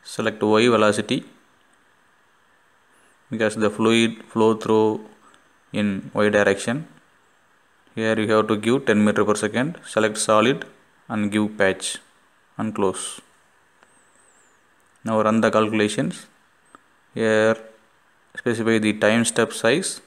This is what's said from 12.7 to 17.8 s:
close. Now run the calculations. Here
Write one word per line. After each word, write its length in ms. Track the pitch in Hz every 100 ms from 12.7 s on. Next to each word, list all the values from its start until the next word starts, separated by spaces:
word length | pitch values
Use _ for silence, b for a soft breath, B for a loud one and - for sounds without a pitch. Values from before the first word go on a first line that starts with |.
close. 480 | 107 98 92 - - _ _ _ _ _ _ _ _ _ _ _ _ _ _ _ _ _ _
Now 180 | 113 110
run 180 | 107 110
the 100 | 113
calculations. 760 | 107 107 110 104 120 160 - - _ _ _ _ - _ _ _
Here 440 | - 110 110 110 110 - -